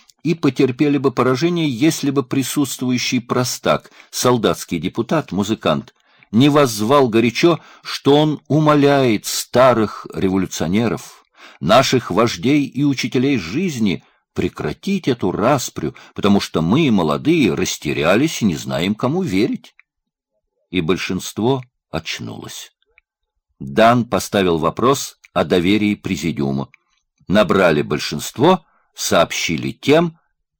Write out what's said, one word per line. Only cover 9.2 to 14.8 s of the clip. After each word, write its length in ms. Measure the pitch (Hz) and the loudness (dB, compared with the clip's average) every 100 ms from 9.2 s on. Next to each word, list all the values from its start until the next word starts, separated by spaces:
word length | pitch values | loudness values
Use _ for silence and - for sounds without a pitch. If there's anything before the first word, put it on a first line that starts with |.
| - | -2
старых 800 | - - 123 131 113 104 - - | -8 -2 4 6 4 0 -4 -12
революционеров, 1080 | 78 95 95 90 - 80 98 117 87 - - _ _ - - | -2 0 0 -2 -4 -2 0 0 -2 -8 -20 _ _ -20 -8
наших 520 | 73 120 135 131 - | 2 4 4 0 0
вождей 540 | 90 117 - 117 151 143 | 0 0 0 0 0 0
и 180 | - | -2
учителей 540 | 143 135 127 127 131 135 | -2 -2 -2 0 0 0
жизни 680 | 80 117 190 131 107 71 - _ _ | -4 -4 -4 -2 -2 -2 -8 _ _
прекратить 720 | - 90 - - - | -6 -4 -4 -8 -6